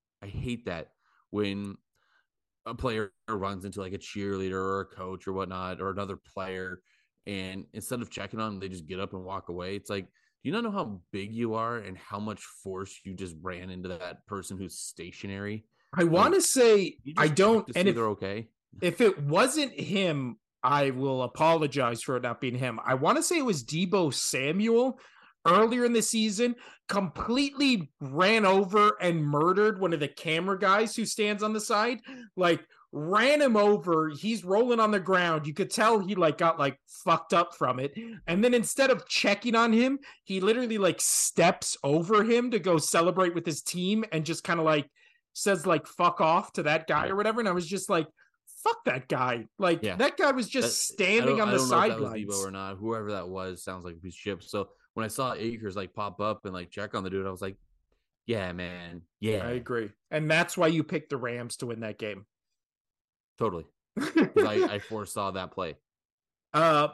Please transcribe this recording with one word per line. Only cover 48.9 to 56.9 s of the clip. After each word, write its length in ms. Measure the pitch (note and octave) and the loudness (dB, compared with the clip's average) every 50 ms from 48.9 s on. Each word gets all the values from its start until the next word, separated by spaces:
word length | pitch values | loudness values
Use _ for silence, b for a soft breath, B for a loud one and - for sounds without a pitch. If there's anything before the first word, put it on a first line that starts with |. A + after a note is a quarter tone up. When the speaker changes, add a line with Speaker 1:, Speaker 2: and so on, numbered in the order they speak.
| B2 C3+ C3 - | -4 -4 -4 -4
Speaker 2:
guy." 380 | D#3 C3 B2+ B2+ B2 A#2 A2 - _ - | -2 0 0 0 -2 -2 -6 -10 _ -2
Like, 260 | G3 F3+ E3+ D#3+ - | 0 2 2 2 0
Speaker 1:
Yeah. 100 | G#2 F2+ | -2 0
Speaker 2:
that 200 | F3+ B3 D#4 - | 0 0 0 2
guy 160 | - F#4 C#4+ C4+ | 2 2 2 2
was 160 | B3+ A#3 - | 2 -2 -2
just 400 | - C4+ A3+ A3+ A3+ - - - | -2 0 0 0 0 -2 -4 -4
Speaker 1:
That, 60 | - | -2
Speaker 2:
standing 420 | - F#3+ F#3 G#3 A3+ B3 - - | 0 2 2 4 4 4 2 2
Speaker 1:
I 20 | A3 | 2
don't, 20 | - | 2
Speaker 2:
on 60 | - | 2
the 40 | - | 2
Speaker 1:
I 20 | |
don't 140 | - - - | 2 2 4
know 60 | - | 4
if 120 | E3 F#3+ A3 | 4 4 2
that 120 | - A2 | 2 -2
was 100 | G#2+ G#2 | -4 -4
Speaker 2:
sidelines. 240 | A2+ A2 G#2 G2 G2+ | -4 -6 -6 -6 -4
Speaker 1:
Deebo 120 | F#2+ F#2+ | -4 -4
or 40 | G2 | -6
not. 260 | F#2+ F#2+ G2 F#2+ G2 F#2+ | -6 -8 -8 -8 -8 -8
Whoever 340 | G#2+ A2+ A2+ A2+ G#2+ G#2 G#2 | -6 -4 -4 -4 -4 -6 -6
that 160 | F#2+ F2 F2+ | -6 -6 -8
was 340 | F#2 F#2+ F#2 F#2 F2+ E2+ - | -8 -8 -8 -8 -10 -10 -10
sounds 220 | - F#2 F#2 F2 | -10 -10 -10 -10
like 100 | F2+ E2+ | -12 -14
a 60 | E2 | -12
piece 140 | E2+ F#2 E2+ | -14 -14 -16
of 40 | - | -10
shit. 240 | - G#2 G2 F2+ - | -8 -6 -6 -6 -8
So 280 | - - G#2 F#2+ b b b b b _ | -6 -6 -6 -6 b b b b b _
when 100 | - A2+ | -8 -6
I 40 | G#2+ | -6
saw 260 | G#2+ - C3 B2 A2+ | -4 -4 -4 -4 -4
Akers, 420 | - G#2+ A#2 A#2+ A2 A2 G2+ F2+ | -4 -6 -6 -6 -6 -8 -8 -8
like, 180 | G2+ F#2+ F2+ - | -8 -8 -8 -8
pop 260 | - G#2 G2+ F#2 - | -8 -8 -8 -6 -4
up 240 | G#2 G#2+ G#2+ - - | -4 -4 -4 -4 -8
and, 80 | G2+ F#2 | -10 -10
like, 200 | F2+ F2+ F2+ - | -10 -10 -10 -10
check 240 | G2+ G2+ G#2 | -10 -10 -6